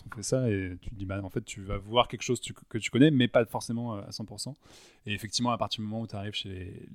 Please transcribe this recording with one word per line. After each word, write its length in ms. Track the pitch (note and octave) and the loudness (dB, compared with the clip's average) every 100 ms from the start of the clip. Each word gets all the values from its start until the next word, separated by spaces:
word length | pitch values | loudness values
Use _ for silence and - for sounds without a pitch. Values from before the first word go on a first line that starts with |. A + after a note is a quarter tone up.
| - | -10
on 80 | |
fait 80 | - | -8
ça 260 | G2 C3 B2+ | 0 2 4
et 300 | G2 F#2 F2+ | 2 0 -6
tu 100 | - | -10
te 40 | |
dis, « 100 | A2+ F#2+ | -8 -6
Bah, 140 | G2 | -6
en 100 | F#2+ | -4
fait, 140 | A#2 | -6
tu 180 | A2 - | -8 -12
vas 160 | G2 G2+ | -6 -6
voir 280 | G2+ A#2 A#2 | 2 4 4
quelque 160 | A#2+ | 2
chose 180 | - B2 | -2 -2
tu, 140 | - | -2
que 240 | - - A2 | -12 -6 -6
tu 120 | - | 0
connais, 200 | A#2 D3+ | 8 8
mais 160 | C#3 A#2+ | 8 6
pas 180 | C3 | 6
forcément, 520 | A2+ A#2 - A#2 A#2+ G2+ | 4 -2 -4 -4 -4 -8
euh, 60 | - | -8
à 60 | |
cent 120 | - | -10
pour 140 | A2 G2+ | -10 -10
cent. » 180 | - C#3+ - - - _ - | -10 -12 -18 -20 -20 _ -6
Et 80 | |
effectivement, 360 | G2+ G#2+ - B2 | -6 -4 0 0
à 80 | A#2 | 2
partir 240 | G#2 - | 0 -2
du 60 | G#2+ | -4
moment 140 | A2 | -6
où 40 | A2+ | -6
t'arrives 260 | G#2 G#2 | -6 -6
chez 160 | - G2+ | -6 -8
les, 400 | F#2 F2+ - - | -8 -10 -12 -14